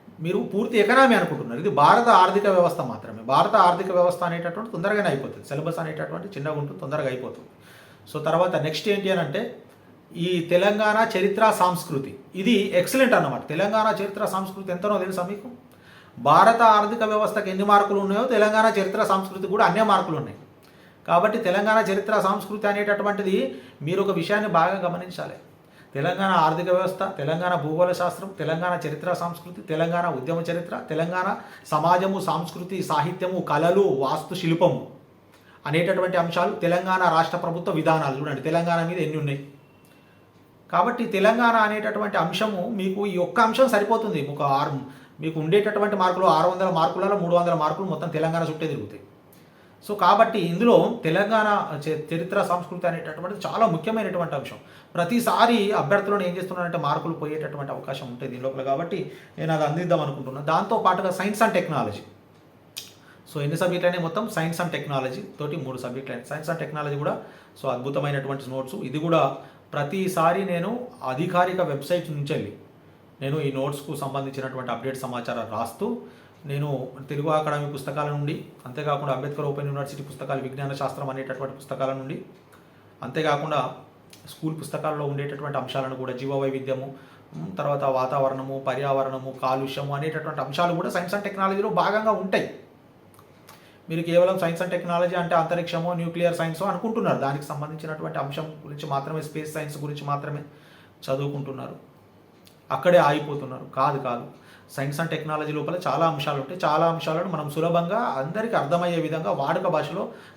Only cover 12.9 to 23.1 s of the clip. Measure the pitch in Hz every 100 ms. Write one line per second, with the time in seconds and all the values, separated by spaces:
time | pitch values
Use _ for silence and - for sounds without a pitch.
12.9 | 262 254 185 143 120 - 160 202 220 220
13.9 | 185 202 208 208 190 190 196 190 180 208
14.9 | 196 190 180 180 202 247 - - - -
15.9 | - - - 135 165 214 233 226 208 208
16.9 | 233 214 214 214 208 190 190 202 202 202
17.9 | 196 190 202 254 214 214 220 220 202 190
18.9 | 208 196 190 190 190 185 208 180 196 214
19.9 | 190 156 147 104 - - - - - -
20.9 | - - 175 208 233 180 196 214 220 190
21.9 | 196 208 208 190 208 - 208 208 202 208
22.9 | 202 202